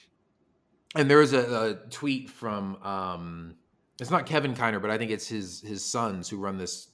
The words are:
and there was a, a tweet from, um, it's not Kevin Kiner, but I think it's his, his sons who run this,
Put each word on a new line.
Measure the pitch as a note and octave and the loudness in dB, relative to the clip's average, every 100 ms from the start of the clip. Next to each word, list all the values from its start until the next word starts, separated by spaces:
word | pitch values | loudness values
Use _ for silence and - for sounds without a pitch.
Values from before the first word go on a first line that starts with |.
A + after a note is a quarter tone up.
| _ _ _ _ _ _ _ _ - D#3 | _ _ _ _ _ _ _ _ -4 2
and | C#3 | 8
there | D3 | 10
was | C#3+ | 10
a, | C3 A#2+ A#2 A2 F#2+ A#2 | 6 2 2 0 -2 -10
a | |
tweet | - D3 C3 C3 | -6 -4 -4 -6
from, | - A#2 G#2 G2 F#2+ | -10 -6 -4 -6 -8
um, | G2 G2 F#2 F2 E2+ E2+ E2 E2 _ _ _ - | -6 -4 -4 -6 -8 -10 -12 -18 _ _ _ -14
it's | B2 | -2
not | F3 C3+ | 0 2
Kevin | D#3 C#3 | 0 0
Kiner, | A#2+ A#2 G#2 | 0 0 0
but | G#2 | 0
I | A2 | -2
think | A2+ | -2
it's | G#2 - | -4 -4
his, | A2 F#2 F2 | -8 -8 -12
his | G#2+ G2 | -10 -8
sons | - A#2+ A2+ F#2 E2+ | -4 -2 -2 -4 -8
who | G2+ | -6
run | G2 F#2+ | -6 -6
this, | F2+ - - | -6 -10 -14